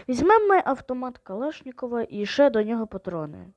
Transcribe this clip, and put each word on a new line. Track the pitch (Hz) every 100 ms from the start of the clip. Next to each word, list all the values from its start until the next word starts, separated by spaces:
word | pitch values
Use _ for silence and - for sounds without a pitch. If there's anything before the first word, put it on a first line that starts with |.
| -
візьмемо | 247 339 440 403
ми | 381 -
автомат | 262 - 254 254 247
Калашнікова | - 196 294 - 262 247 247 240 -
і | 208 202
ще | - 285
до | 220
нього | 214 226 220
патрони. | 190 185 165 151 180 180